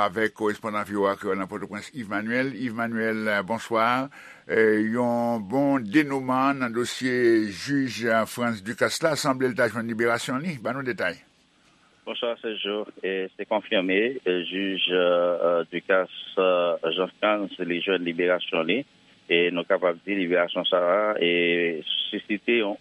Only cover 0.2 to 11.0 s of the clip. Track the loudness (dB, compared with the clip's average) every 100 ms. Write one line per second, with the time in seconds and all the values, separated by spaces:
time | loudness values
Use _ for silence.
0.2 | -2 0 -2 -2 -4 -6 -4 0 2 0
1.2 | -2 -2 -4 -6 -8 -10 -12 -12 -6 -6
2.2 | -2 -2 -2 -4 -6 -4 -4 -2 -2 -2
3.2 | 0 0 -2 -4 -2 2 2 2 -2 -10
4.2 | -20 -16 0 4 6 4 2 0 0 0
5.2 | 0 -2 -2 0 2 0 2 2 2 -2
6.2 | -2 0 0 0 -2 -2 -4 -2 -2 4
7.2 | 6 4 2 -4 -2 0 0 -2 2 2
8.2 | 0 -2 -2 -2 -6 0 0 2 0 0
9.2 | 0 2 0 2 0 0 -4 0 2 2
10.2 | -2 -4 -4 -6 -6 -4 -4 -2